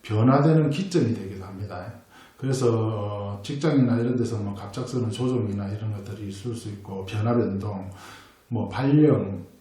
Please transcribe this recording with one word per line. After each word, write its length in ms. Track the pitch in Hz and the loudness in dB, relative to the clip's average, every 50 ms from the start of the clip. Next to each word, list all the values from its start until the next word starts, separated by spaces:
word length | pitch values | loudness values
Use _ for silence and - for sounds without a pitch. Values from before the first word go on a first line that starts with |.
변화되는 680 | _ - 107 107 113 127 135 143 147 160 156 160 151 143 | _ -2 2 4 6 6 6 6 6 6 6 6 4 4
기점이 440 | 143 - 196 - - 170 127 107 - | 0 -2 -4 0 0 2 2 2 0
되기도 320 | 104 98 98 101 98 95 | -4 -6 -10 -10 -10 -12
합니다. 480 | 95 98 95 101 95 92 90 90 107 - - - _ - - - - _ | -12 -10 -10 -10 -10 -8 -10 -10 -12 -14 -16 -20 _ -20 -20 -20 -20 _
그래서, 320 | _ 135 131 131 120 127 120 | _ -2 -2 0 2 4 4
어, 720 | 113 113 110 110 107 104 101 101 104 104 101 - 101 - | 4 4 2 0 0 -2 -4 -4 -4 -6 -6 -6 -8 -8
직장이나 580 | - - 151 139 - 165 143 139 127 117 120 117 | -8 -8 -6 0 0 4 4 6 6 6 4 2
이런 160 | 117 120 123 | 2 0 2
데서 220 | 123 113 - 110 104 | 0 0 0 -2 -2
뭐 140 | 101 101 98 | -4 -4 -6
갑작스러운 560 | - - - - 127 120 - - 123 117 110 | -6 -10 -10 -8 -8 -6 -4 -2 -2 -2 -2
조정이나 600 | 104 - 123 127 127 120 107 101 98 101 98 98 | -2 -2 0 0 0 0 0 -2 -2 -4 -4 -4
이런 240 | 104 107 110 107 101 | -6 -4 -4 -4 -6
것들이 340 | 98 - - 101 - 104 98 | -6 -8 -10 -10 -8 -8 -10
있을 260 | 95 - - 123 113 | -10 -8 -8 -8 -8
수 160 | - - 107 | -6 -8 -10
있고 360 | 104 98 - - 98 95 92 | -12 -12 -10 -10 -10 -10 -8
변화, 280 | - 110 107 107 117 120 | -6 -4 -2 0 2 2
변동, 560 | 120 107 98 98 95 - 104 98 95 95 98 - - - - - - - - _ _ _ _ | 2 2 0 -2 -4 -4 -4 -6 -6 -8 -10 -12 -14 -18 -18 -20 -20 -20 -20 _ _ _ _
뭐 180 | 117 110 101 - | -4 -4 -4 -4
발령 760 | - 127 135 139 147 151 151 147 127 104 98 98 98 - - - - - | -4 -2 2 4 6 8 8 8 6 4 0 -4 -6 -8 -10 -14 -20 -20